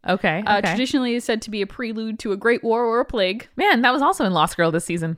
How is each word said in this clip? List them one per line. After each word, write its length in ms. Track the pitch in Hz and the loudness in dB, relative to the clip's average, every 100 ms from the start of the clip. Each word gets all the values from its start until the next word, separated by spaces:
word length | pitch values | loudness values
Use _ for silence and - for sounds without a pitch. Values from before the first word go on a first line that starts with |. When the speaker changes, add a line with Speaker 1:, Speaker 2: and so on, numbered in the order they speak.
| - | -2
Speaker 1:
Okay, 320 | 180 196 160 214 | 0 0 0 0
Speaker 2:
Uh, 120 | 208 | 0
Speaker 1:
okay. 120 | 202 | 2
Speaker 2:
traditionally 440 | 185 254 285 247 | -2 0 0 0
is 100 | 240 | -2
said 180 | 240 226 | -2 -4
to 80 | 226 | -4
be 100 | 208 | -6
a 60 | 196 | -6
prelude 500 | - 233 220 220 220 | -6 -8 -6 -6 -6
to 120 | 226 | -4
a 40 | 196 | -2
great 260 | 226 233 | 2 2
war 200 | 226 226 | 2 0
or 160 | 240 226 | 2 0
a 60 | 277 | -2
plague. 420 | 233 185 214 - - | 0 0 -2 -8 -2
Speaker 1:
Man, 280 | 403 254 | 2 4
that 100 | 247 | 4
was 80 | 262 | 4
also 240 | 285 381 208 | 2 2 0
in 80 | |
Lost 240 | 175 165 - | 2 0 2
Girl 140 | 165 | 2
this 120 | 160 | 2
season. 320 | - 170 165 | -2 -4 -4